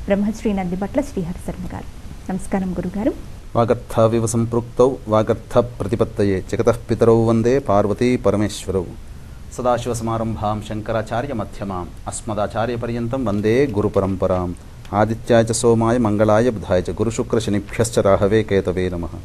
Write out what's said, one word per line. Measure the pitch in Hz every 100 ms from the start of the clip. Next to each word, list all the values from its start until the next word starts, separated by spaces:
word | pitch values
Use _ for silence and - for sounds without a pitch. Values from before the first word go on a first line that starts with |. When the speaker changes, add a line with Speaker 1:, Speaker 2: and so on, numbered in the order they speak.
Speaker 1:
బ్రహ్మశ్రీ | - 202 208 214 226
నందిభట్ల | 196 180 185 196 285
శ్రీహరి | - - 170 180 -
శర్మ | 180 180
గారు. | - - - - - -
నమస్కారం | 185 - 196 185
గురుగారు. | 175 175 202 254 - - - - -
Speaker 2:
వాగర్థావివ | 113 120 - - 113 117 113
సంపృక్తౌ | 117 113 117 117 - 127 131 107
వాగర్థ | 107 107 113 - 123
ప్రతిపత్తయే | 120 - 98 117 185 - 101 95 -
జగతః | - 110 107 -
పితరౌ | 113 117 113 113
వందే | 117 113 135
పార్వతీ | 139 101 104 101 123 123
పరమేశ్వరౌ. | 101 101 104 - - 92 82 - - - - - - -
సదాశివసమారంభాం | 123 120 120 113 113 113 113 107 107 107 104
శంకరాచార్య | 110 107 110 107 113 143
మధ్యమాం | 123 117 - 101 92 82 - -
అస్మదాచార్య | - - 104 101 113 117 117
పర్యంతం | 117 117 117 135
వందే | 113 101 107 117 143
గురు | 101 101
పరంపరాం. | 98 95 92 92 92 90 87 - - -
ఆదిత్యాయ | 98 107 113 - 117
చ | 117
సోమాయ | 113 120 113 113 123
మంగళాయ | 110 104 107 107 123
బుధాయ | 110 85 92
చ | 92
గురు | 87 107
శుక్ర | 113 117 117
శనిభ్యశ్చ | 107 101 - - 117 -
రాహవే | 101 95 101 110
కేతవే | 104 98 92 90 92
నమః. | 87 85 90